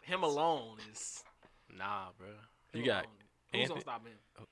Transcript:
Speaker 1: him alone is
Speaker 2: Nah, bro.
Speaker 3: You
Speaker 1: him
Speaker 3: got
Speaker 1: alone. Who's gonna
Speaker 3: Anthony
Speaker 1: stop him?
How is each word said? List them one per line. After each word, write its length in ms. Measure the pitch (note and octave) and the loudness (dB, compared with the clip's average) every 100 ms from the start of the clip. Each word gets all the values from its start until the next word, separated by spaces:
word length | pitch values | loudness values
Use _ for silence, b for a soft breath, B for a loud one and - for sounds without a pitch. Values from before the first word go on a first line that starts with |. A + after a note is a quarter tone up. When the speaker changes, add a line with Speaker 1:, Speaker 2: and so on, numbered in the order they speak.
Speaker 1:
him 220 | - F#3 | -4 2
alone 540 | E3 C#3+ E3 D3+ A2+ G#2+ G#2+ | 4 6 4 4 -2 -10 -14
is 300 | G#2+ - - - - - - - F#2+ | -10 -10 -10 -16 -20 -20 -20 -16 -6
Speaker 2:
Nah, 280 | G2 G2+ F#2+ - | -2 -2 -4 -10
bro. 80 | F#2+ G#2+ A2+ _ _ | -14 -14 -18 _ _
Speaker 3:
You 80 | A#2+ | 0
Speaker 1:
him 60 | A#2+ | 4
Speaker 3:
got 180 | G2+ | 4
Speaker 1:
alone. 100 | - - - _ _ | 2 -8 -20 _ _
Who's 0 | |
gonna 100 | A#2+ | 2
Speaker 3:
Anthony 180 | B2+ D3 | 2 0
Speaker 1:
stop 260 | C3 A#2 A#2 | -4 -8 -8
him? 60 | G#2+ _ - A2 | -20 _ -20 -20